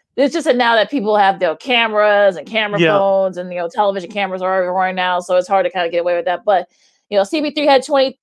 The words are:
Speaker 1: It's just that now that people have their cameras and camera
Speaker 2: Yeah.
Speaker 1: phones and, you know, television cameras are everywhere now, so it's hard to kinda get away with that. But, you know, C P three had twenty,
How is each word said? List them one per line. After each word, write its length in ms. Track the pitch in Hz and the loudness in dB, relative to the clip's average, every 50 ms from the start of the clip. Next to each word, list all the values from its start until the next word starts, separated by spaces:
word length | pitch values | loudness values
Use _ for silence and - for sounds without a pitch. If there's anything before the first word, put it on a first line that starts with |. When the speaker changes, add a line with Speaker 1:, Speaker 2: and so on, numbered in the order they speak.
| _ _ _ | _ _ _
Speaker 1:
It's 180 | 240 277 269 285 | -2 -2 0 0
just 100 | 330 240 | -2 0
that 120 | 320 247 | 0 0
now 180 | 247 240 233 226 | 2 2 2 2
that 160 | 220 202 - | 0 0 0
people 260 | 285 269 202 214 214 | -2 -4 -2 0 2
have 220 | 202 196 190 185 180 | 2 2 2 2 0
their 180 | 185 165 156 | -2 -2 -2
cameras 800 | - - 269 247 233 233 220 214 208 208 214 208 202 202 196 180 | -4 -4 -2 0 0 0 0 0 2 2 4 4 4 4 2 0
and 100 | - 135 | -2 -6
camera 320 | 190 220 220 214 208 208 185 | -6 -4 -4 -4 -2 0 2
Speaker 2:
Yeah. 200 | 165 160 202 196 | 2 4 4 4
Speaker 1:
phones 400 | 196 196 196 196 190 190 190 175 | 2 2 2 2 0 -2 -4 -6
and, 120 | 180 180 | -10 -8
you 80 | 180 180 | -8 -6
know, 100 | 170 170 | -6 -4
television 420 | - 220 208 202 196 196 175 170 | -2 -2 0 0 -2 -4 -6 -8
cameras 320 | 202 202 196 185 185 185 | -6 -6 -4 -4 -4 -4
are 200 | 185 185 190 190 | -2 -2 0 0
everywhere 300 | 180 180 180 190 185 185 | -2 -2 -2 -2 -2 -2
now, 280 | 185 185 180 180 180 180 | -2 -2 -2 -2 -2 -2
so 160 | 180 - 180 | -2 0 0
it's 120 | 180 180 - | 0 0 2
hard 160 | 196 190 180 | 2 0 0
to 60 | 175 | 0
kinda 180 | - 185 175 170 | -2 -2 -2 -2
get 120 | 175 170 | -2 -2
away 160 | 170 175 175 | 0 0 0
with 100 | 175 170 | -2 -2
that. 180 | 180 175 - - | -2 -4 -2 0
But, 240 | 208 196 175 180 - _ _ _ _ _ _ _ - | 2 2 2 0 -4 _ _ _ _ _ _ _ -4
you 80 | 208 | 0
know, 80 | 196 202 | 0 0
C 160 | - 330 302 | 0 -2 -2
P 100 | 285 294 | -2 -2
three 140 | 294 302 285 | -2 0 2
had 160 | 294 277 262 | 4 4 4
twenty, 360 | 254 - 294 269 269 269 - _ | 2 2 0 0 0 0 -4 _